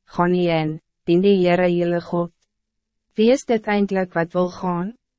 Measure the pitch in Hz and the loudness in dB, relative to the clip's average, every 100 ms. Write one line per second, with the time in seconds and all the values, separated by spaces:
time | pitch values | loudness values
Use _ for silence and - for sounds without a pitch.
0 | _ - 175 180 175 165 156 156 - _ | _ -2 0 2 2 0 -2 -6 -14 _
1 | - 170 196 196 180 175 180 175 175 175 | 0 2 4 4 2 2 2 0 0 -2
2 | - 175 175 - _ _ _ _ _ _ | -4 -4 -6 -10 _ _ _ _ _ _
3 | _ - 220 269 - 226 220 208 202 190 | _ 0 2 2 0 -4 0 -2 0 -2
4 | 185 170 165 180 180 180 185 175 185 233 | -4 -4 -4 -2 -4 -4 -6 -4 -6 -10
5 | _ | _